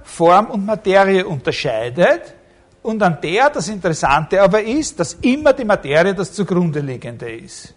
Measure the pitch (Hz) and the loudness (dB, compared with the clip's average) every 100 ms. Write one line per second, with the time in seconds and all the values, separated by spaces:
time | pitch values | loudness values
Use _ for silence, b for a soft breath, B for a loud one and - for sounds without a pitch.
0 | - - 170 185 214 220 196 214 196 190 | -16 0 4 4 4 -4 -4 -4 2 4
1 | 196 190 185 143 165 - 143 110 123 135 | 4 2 0 -4 -4 -4 -4 -4 -4 0
2 | 208 339 - - b b b b 226 220 | 2 2 -4 -20 b b b b -6 0
3 | 190 156 160 196 285 294 175 208 175 156 | 0 0 -2 2 0 0 -8 -4 -4 -2
4 | 139 143 151 190 196 214 220 294 285 - | 0 0 2 2 4 2 0 -4 -4 -6
5 | 160 - 247 277 302 269 214 190 143 156 | -6 -2 0 2 2 2 0 -2 2 2
6 | 185 190 180 - 180 180 175 147 139 120 | 2 0 -6 -4 -2 0 0 -2 -6 -8
7 | 143 117 120 113 - - - | -12 -12 -12 -14 -16 -20 -20